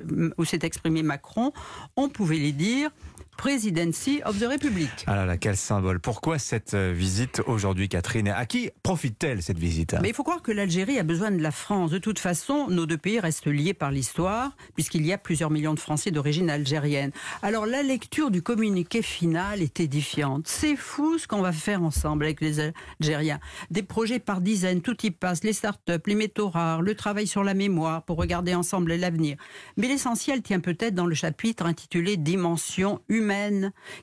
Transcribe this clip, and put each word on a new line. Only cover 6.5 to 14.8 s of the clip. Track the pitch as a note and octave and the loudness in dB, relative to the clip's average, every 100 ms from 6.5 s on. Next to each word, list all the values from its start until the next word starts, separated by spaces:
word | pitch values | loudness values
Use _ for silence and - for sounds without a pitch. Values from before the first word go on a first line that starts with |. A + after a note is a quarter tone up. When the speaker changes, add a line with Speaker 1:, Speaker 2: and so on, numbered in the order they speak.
| A2+ - G#2 | -4 -2 0
Speaker 2:
euh, | F#2 F2 | 2 2
visite | F#2 F#2+ B2+ - - | 0 0 0 0 0
aujourd'hui, | A2 G2 F#2 G2 | 2 2 0 0
Catherine ? | F2+ - A2+ G2+ | 0 0 0 2
À | F#2+ B2+ | 0 0
qui | B3 A#3 - | -2 -2 -2
profite-t-elle, | F3 F3 C3+ G#2+ D#3 A2 | -2 0 -2 -2 -2 0
cette | D#2+ F2 | -2 0
visite ? | E2+ D#2+ D#2+ - | 0 0 0 0
Speaker 1:
Mais | A3 | 0
il | |
faut | A#3+ | 0
croire | D#4+ F4 | -2 -2
que | A#3+ | -2
l'Algérie | G#3 G3 F3 G3 C4+ | 0 2 2 2 0
a | |
besoin | D#3+ E3 G#3+ | 2 0 2
de | F3+ | 2
la | D#3 | 0
France. | - - G3+ E3 | -2 -2 0 2
De | F3+ | 0
toute | A3 G3+ | -2 -2
façon, | F#3 E3+ - D4 A#3+ | -2 -2 0 0 2
nos | F3+ D#3+ | 2 2
deux | D#3+ | -2
pays | F#3+ A3+ | 0 0
restent | E3+ - D3+ | 0 0 0
liés | C#3+ E3 | 2 2
par | - C#3+ | 0 -2
l'histoire, | C#3 A#2+ - F#3 A3 C#4 - - | -2 -2 0 0 0 -2 -6 -8
puisqu'il | - | -4